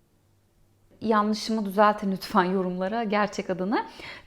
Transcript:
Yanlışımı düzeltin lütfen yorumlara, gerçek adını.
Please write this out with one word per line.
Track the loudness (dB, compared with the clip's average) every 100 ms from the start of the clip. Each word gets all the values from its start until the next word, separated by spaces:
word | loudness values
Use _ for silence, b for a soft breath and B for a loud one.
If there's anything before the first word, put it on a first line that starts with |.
| _ _ _ _ _ _ _ _ _ -6
Yanlışımı | 0 2 2 0 -2 -2
düzeltin | 0 4 4 4 -2
lütfen | -4 0 2
yorumlara, | 2 2 -2 -2 -4 -2
gerçek | 0 0 0 -2 -4
adını. | -2 0 -2 -4 B B B